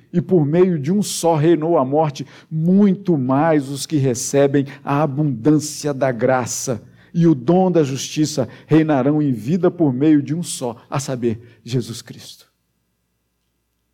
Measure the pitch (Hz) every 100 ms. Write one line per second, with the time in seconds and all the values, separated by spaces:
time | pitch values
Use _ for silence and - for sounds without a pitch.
0 | _ 175 - 180 143 170 185 165 131 208
1 | - - 165 156 160 160 160 165 131 147
2 | 156 - 131 - _ 160 170 190 208 185
3 | 185 151 127 135 165 151 135 139 - 147
4 | 135 113 - 139 139 143 139 - - 143
5 | 156 135 151 113 135 151 - - 147 131
6 | 135 117 123 127 117 - - 110 - -
7 | _ 170 165 139 120 185 185 175 135 135
8 | - 151 151 139 110 - - 156 156 139
9 | 131 151 147 117 110 185 175 - 151 123
10 | 156 151 127 165 170 - 123 113 - 147
11 | 139 123 117 110 - - 120 131 113 -
12 | - - - - _ _ _ _ _ _
13 | _ _ _ _ _ _ _ _ _